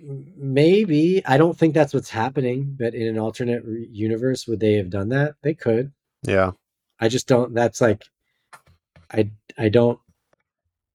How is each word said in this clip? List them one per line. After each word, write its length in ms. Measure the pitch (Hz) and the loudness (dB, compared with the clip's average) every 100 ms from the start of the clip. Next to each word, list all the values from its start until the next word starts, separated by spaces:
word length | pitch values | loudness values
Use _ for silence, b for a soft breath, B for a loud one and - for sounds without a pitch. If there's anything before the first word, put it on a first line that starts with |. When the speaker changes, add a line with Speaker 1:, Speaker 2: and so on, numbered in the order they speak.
Speaker 1:
M-, 320 | 147 135 143 156 | -18 -16 -18 -12
maybe. 880 | 139 135 156 202 214 151 165 190 | -4 2 4 4 2 2 2 0
I 140 | 156 135 | 2 4
don't 180 | 165 165 | 4 4
think 180 | 160 | 2
that's 200 | 151 143 | 2 2
what's 160 | 131 - | 0 -4
happening, 640 | 110 120 139 127 127 139 135 | -6 -4 -2 -4 -4 -6 -6
but 160 | 117 | -6
in 120 | 123 113 | -4 -4
an 120 | 110 | -4
alternate 460 | 110 - 120 120 | -4 -4 -4 -4
re-, 240 | 113 113 117 | -6 -12 -10
universe, 560 | 107 110 113 131 127 - | -6 -4 -2 -2 -4 -4
would 140 | 107 | -2
they 140 | 107 | 2
have 160 | 104 90 | 2 0
done 200 | 98 101 | -4 -2
that? 260 | 135 147 - | 0 -2 -4
They 120 | 143 | -6
could. 380 | 160 120 113 139 - _ _ | -4 -2 -2 -2 -10 _ _
Speaker 2:
Yeah. 300 | - 98 92 92 _ _ _ - | -2 0 0 -2 _ _ _ -4
Speaker 1:
I 80 | 113 | -2
just 180 | 123 - | 0 2
don't, 260 | 123 123 | 2 2
that's 260 | 117 117 - | 0 -2 2
like, 240 | 120 110 - _ _ _ _ - _ _ _ _ _ | 0 0 -6 _ _ _ _ -20 _ _ _ _ _
I, 180 | 110 104 107 - - | -2 -2 -4 -18 -4
I 120 | 110 | 2
don't, 320 | 117 120 120 _ _ _ _ _ _ _ _ _ | 4 4 0 _ _ _ _ _ _ _ _ _